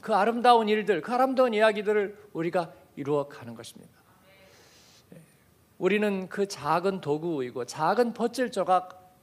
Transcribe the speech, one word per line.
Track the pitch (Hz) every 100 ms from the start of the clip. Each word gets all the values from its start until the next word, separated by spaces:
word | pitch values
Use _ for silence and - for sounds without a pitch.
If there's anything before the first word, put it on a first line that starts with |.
그 | -
아름다운 | 202 214 233 240 240 214
일들, | 214 196 175
그 | 180
아름다운 | 247 269 262 254
이야기들을 | 214 220 208 202 214 196 - -
우리가 | 160 165 180 165 - - -
이루어 | 139 147 143
가는 | - 113 113
것입니다. | 113 - - _ _ _ _ - - - - - - - _ 165 - _ _ _ _ -
우리는 | 180 208 214 196 185
그 | 196 196
작은 | - 147 165 185 190
도구이고 | 147 151 170 151 123 123 120
작은 | - 160 220 233
퍼즐 | - 233 240 247
조각 | 196 175 185 185 - - _